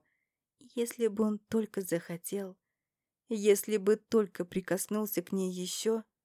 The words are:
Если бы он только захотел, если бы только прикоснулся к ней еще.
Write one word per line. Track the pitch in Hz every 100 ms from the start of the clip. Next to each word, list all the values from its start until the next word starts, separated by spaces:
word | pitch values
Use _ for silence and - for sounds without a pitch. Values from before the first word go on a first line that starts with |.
| _ _ _ _ _ _ 247 247
Если | 233 - 226
бы | 208
он | 214 208
только | - 226 214 -
захотел, | 185 170 - 170 - 202 190 185 _ _ _ _ _ _ -
если | 220 208 196 - 214
бы | 196 220
только | - 226 202 -
прикоснулся | 180 185 - 185 - 214 214 -
к | 180
ней | 190 185
еще. | 180 185 - 220 226 - _